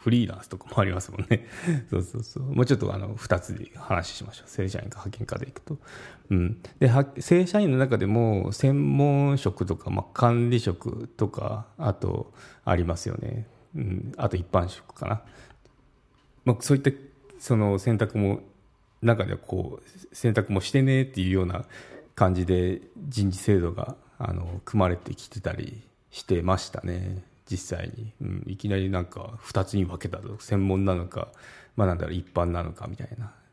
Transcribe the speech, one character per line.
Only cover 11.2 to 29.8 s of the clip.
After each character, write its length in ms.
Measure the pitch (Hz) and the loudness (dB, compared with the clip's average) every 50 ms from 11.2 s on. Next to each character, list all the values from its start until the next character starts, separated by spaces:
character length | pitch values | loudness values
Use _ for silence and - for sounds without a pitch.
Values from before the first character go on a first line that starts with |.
| 107 98 | -2 -2
か、 400 | - - 104 104 107 107 110 - _ - | -2 -4 -4 -4 -4 -6 -8 -12 _ -2
あ 160 | 156 110 95 | -2 0 0
と、 400 | - - 92 50 - - - - - - - - - _ | 0 -2 -2 -2 -2 -4 -8 -14 -20 -20 -20 -20 -6 _
あ 100 | - 90 | 0 2
り 80 | 87 85 | 2 2
ま 140 | 85 80 - | 0 -2 -2
す 100 | - - | -4 -6
よ 80 | - | -6
ね。 300 | - - - - 113 110 - - _ _ _ 175 | -6 -6 -6 -6 -6 -8 -10 -14 _ _ _ -8
う 60 | 151 | -6
ん。 320 | 123 98 92 92 - 120 - - | -4 -4 -4 -4 -6 -8 -4 -2
あ 100 | 127 - | -2 -2
と、 80 | - | 0
一 100 | 90 87 | -2 -2
般 220 | - - 92 85 92 | 0 0 0 0 0
職 260 | - - - - - | -4 -10 -16 -20 -14
か 120 | - - | -8 -6
な。 160 | - 110 110 - - - - - - - _ _ _ _ _ _ _ _ _ _ _ _ _ _ _ _ _ _ | -4 -4 -6 -6 -12 -20 -20 -20 -20 -20 _ _ _ _ _ _ _ _ _ _ _ _ _ _ _ _ _ _
ま 80 | 131 113 | 0 0
あ、 40 | - | 2
そ 140 | - - 143 | 2 2 2
う 20 | |
い 40 | 135 | 4
っ 20 | 139 | 4
た、 80 | 139 139 - - - - _ - - - - | 2 0 0 -4 -20 -20 _ -20 -20 -20 -10
そ 180 | - - 120 | -2 2 2
の、 220 | 110 104 101 101 95 | 4 4 4 2 2
選 180 | - 120 113 | 2 2 2
択 220 | 98 110 101 - 107 | 2 2 0 0 2
も、 220 | 101 98 104 - - - - _ _ _ _ _ _ _ _ _ | 2 2 0 -2 -6 -12 -20 _ _ _ _ _ _ _ _ _
中 240 | 113 117 117 101 98 | 2 2 4 4 0
で 80 | 95 95 | -2 -4
は 60 | 90 | -6
こ 420 | - - 92 95 92 - - - - | -6 -6 -6 -4 -4 -6 -10 -14 -18
う、 320 | - - - - - - | -20 -20 -20 -20 -20 -6
選 200 | - - 117 98 | -2 0 2 4
択 180 | 117 98 - 101 | 2 2 2 0
も 80 | 95 | 0
し 100 | - - | 0 2
て 120 | - 139 131 | 2 4 4
ね 220 | 135 131 131 131 | 4 4 2 2
っ 20 | |
て 160 | 135 - 92 90 | 0 -2 -2 0
い 60 | 92 | 2
う 20 | |
よ 140 | 95 95 92 | 2 2 2
う 20 | |
な 180 | 87 87 87 - - - - - - - - - - _ | 0 -2 -4 -8 -10 -14 -20 -20 -20 -20 -20 -20 -12 _
感 200 | - 98 92 92 | 4 4 4 4
じ 100 | 90 90 | 4 2
で、 380 | 90 92 90 90 92 92 - - - - - - 147 | 2 2 2 2 2 -2 -4 -8 -12 -16 -12 -10 -6
人 220 | 123 107 101 98 | -2 0 0 0
事 80 | 92 - | 0 0
制 200 | - - 101 92 | 2 2 4 4
度 140 | 85 85 90 | 2 0 -2
が、 240 | 95 - - - - _ _ _ - | -4 -6 -8 -10 -12 _ _ _ -6
あ 160 | - 98 90 | -6 -4 -4
の、 260 | 90 87 87 92 101 - | -4 -6 -8 -8 -10 -8
組 140 | - - 104 | -2 0 2
ま 100 | 92 90 | 2 2
れ 60 | 90 | 2
て 180 | - - - - | -2 -6 -10 -12
き 140 | - - - | -12 -14 -16
て 120 | - 101 | -14 -8
た 120 | - - - | -6 -6 -6
り 300 | - - - - 110 - _ _ _ _ _ | -6 -8 -10 -12 -16 -18 _ _ _ _ _
し 120 | - - - | -18 -12 -4
て 180 | - 95 85 85 | 0 0 0 2
ま 160 | 90 95 92 | 2 0 0
し 100 | - - | -2 -6
た 140 | - - - | -10 -8 -6
ね。 420 | 90 87 90 95 95 95 95 - - _ _ _ - | -6 -6 -6 -6 -6 -8 -10 -12 -14 _ _ _ -8
実 280 | - 92 - - - 87 | -8 -8 -6 -8 -8 -8
際 120 | 90 - - | -8 -8 -10
に。 160 | 113 110 107 - - | -12 -12 -14 -12 -10
う 40 | - | -8
ん。 200 | 92 92 92 - | -6 -6 -6 -8
い 100 | - 95 | -10 -10
き 120 | 98 - 104 | -6 -4 -2
な 80 | 98 | 0
り 140 | 95 95 95 | 0 0 0
な 120 | 95 90 90 | 0 -2 -4
ん 20 | |
か、 300 | - - 92 92 - 117 - | -4 -8 -12 -12 -12 -14 -14
二 260 | - - - 104 95 | -14 -4 -2 -2 -2
つ 100 | - - | 0 0
に 100 | 101 | 0